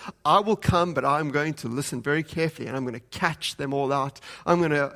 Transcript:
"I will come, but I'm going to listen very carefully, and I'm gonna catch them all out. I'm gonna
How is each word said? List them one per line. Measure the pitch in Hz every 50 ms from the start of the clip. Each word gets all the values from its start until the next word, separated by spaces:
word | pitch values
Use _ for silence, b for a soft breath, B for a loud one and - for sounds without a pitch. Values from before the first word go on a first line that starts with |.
| B B B _ -
"I | 147 165 196
will | 202 214 214 -
come, | - - 185 175 175 175 160
but | 135 127
I'm | 139 143 151 156 147
going | 131 147 147 160 151
to | - - 117
listen | 120 139 139 - - 120
very | 113 143 147 160 156
carefully, | - - 165 160 160 - - 117 113
and | 123
I'm | 135 131
gonna | 123 113 120
catch | - - - - - 165 151 - - - -
them | - 139 135 139
all | 139 139 131 139
out. | 139 135 139 - - B B B B B
I'm | - 175 175
gonna | 170 156 147 147 143 135 -